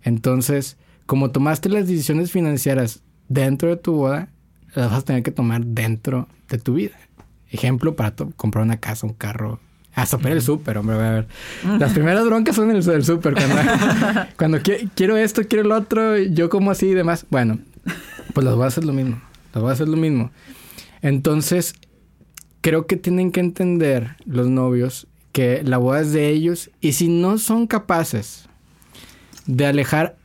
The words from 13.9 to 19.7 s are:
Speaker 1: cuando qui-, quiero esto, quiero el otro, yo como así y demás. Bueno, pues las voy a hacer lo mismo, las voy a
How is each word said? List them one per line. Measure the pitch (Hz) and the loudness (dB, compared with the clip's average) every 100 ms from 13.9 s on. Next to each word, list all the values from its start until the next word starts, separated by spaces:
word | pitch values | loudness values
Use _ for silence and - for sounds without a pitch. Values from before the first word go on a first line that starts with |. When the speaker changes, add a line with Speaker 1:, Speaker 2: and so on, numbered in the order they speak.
| - 226 214 185 - | 2 2 0 -4 -2
Speaker 1:
cuando | 156 156 | 0 2
qui-, | 170 202 220 - | 0 -2 -4 0
quiero | 185 220 | 2 2
esto, | 220 220 214 | 2 0 0
quiero | 214 208 | 2 2
el | |
otro, | 220 214 214 220 214 | 2 0 0 2 2
yo | 190 165 170 | 2 2 2
como | 196 196 | 2 0
así | 190 190 | 2 2
y | 185 | 2
demás. | 170 165 - | 0 -2 -2
Bueno, | 139 117 110 - - - - - - - | 0 0 -2 -8 -14 -10 -10 -14 -20 -6
pues | - | 0
las | 131 117 | 2 2
voy | |
a | 131 | 0
hacer | 127 160 | 0 -2
lo | |
mismo, | 135 131 117 - - - | -2 -2 -4 -10 -20 -10
las | - | -4
voy | |
a | 117 | -2